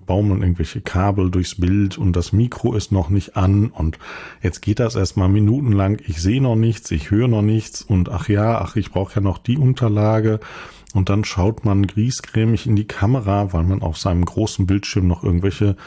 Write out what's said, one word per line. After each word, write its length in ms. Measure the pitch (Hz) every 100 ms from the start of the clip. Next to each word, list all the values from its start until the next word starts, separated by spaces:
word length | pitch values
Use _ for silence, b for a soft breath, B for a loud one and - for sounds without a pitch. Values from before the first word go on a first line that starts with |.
baumeln 380 | - 92 104 92
irgendwelche 380 | 92 87 76 -
Kabel 500 | - 90 101 101 92
durchs 240 | 92 87
Bild 440 | - 90 101 98 -
und 180 | 98 87
das 160 | 85
Mikro 420 | 104 120 - 120
ist 160 | 110 -
noch 200 | 98 87
nicht 260 | 101 - -
an 300 | 95 101 110
und 340 | - 80 - B B B B
jetzt 180 | 92 -
geht 200 | - 107
das 160 | 117 117
erstmal 320 | 92 - 92
minutenlang, 720 | 101 104 123 135 101 95 107
ich 160 | - 78
sehe 220 | 85 123
noch 140 | 135 110
nichts, 340 | 113 110 -
ich 220 | 82 -
höre 160 | 104 123
noch 140 | 110
nichts 380 | 104 110 - -
und 280 | - 95 87
ach 200 | 85 -
ja, 320 | 101 110 113
ach, 140 | -
ich 160 | 107 98
brauche 240 | - 98
ja 60 | -
noch 180 | 101 90
die 180 | - 127
Unterlage. 840 | 131 127 117 104 107 110 110 107 B B B B B
Und 140 | 101 92
dann 160 | 101
schaut 400 | 107 - 92 110
man 220 | 113 98 98
griesgrämig 800 | 107 117 - - 110 113 113 -
in 100 | 107
die 100 | 107
Kamera, 680 | - 101 131 98 101 104
weil 100 | 90
man 160 | 85 92
auf 160 | - 78
seinem 300 | 98 87 90
großen 400 | - 107 - 92
Bildschirm 400 | 101 - 104 90
noch 180 | 85
irgendwelche 540 | - 87 95 - 104 98